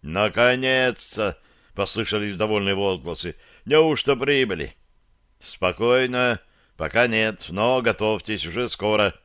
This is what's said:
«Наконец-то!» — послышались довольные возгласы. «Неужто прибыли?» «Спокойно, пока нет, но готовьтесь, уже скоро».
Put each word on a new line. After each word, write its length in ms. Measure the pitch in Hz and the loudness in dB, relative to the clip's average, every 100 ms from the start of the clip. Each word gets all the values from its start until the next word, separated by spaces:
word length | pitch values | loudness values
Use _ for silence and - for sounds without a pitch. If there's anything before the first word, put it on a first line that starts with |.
«Наконец-то!» — 1400 | - 87 104 95 123 127 131 131 127 117 - - 104 82 _ _ _ | -6 -2 -2 2 2 2 0 2 0 -2 -12 -4 -4 -6 _ _ _
послышались 600 | - 98 - 107 104 104 95 | -8 -6 -4 -4 -4 -4 -4
довольные 380 | 107 107 98 | 0 0 0
возгласы. 640 | 98 98 92 87 80 87 - - - | 0 0 -2 -6 -8 -10 -12 -20 -18
«Неужто 520 | - 151 160 143 - 135 | 2 4 4 2 0 0
прибыли?» 580 | 139 143 123 87 69 - _ _ _ _ _ _ | 2 0 0 -2 -8 -12 _ _ _ _ _ _
«Спокойно, 1000 | - - 92 87 117 127 131 123 123 110 _ _ _ _ | -20 -4 -4 0 2 2 2 0 0 0 _ _ _ _
пока 300 | 78 113 123 | -2 2 2
нет, 400 | 110 110 104 - | 2 0 -2 -8
но 320 | 90 113 131 | 0 2 2
готовьтесь, 640 | 117 104 107 107 - 104 | 0 0 0 0 -4 -6
уже 240 | - 87 123 | -4 -4 -6
скоро». 460 | - 104 107 101 - | -2 0 4 2 0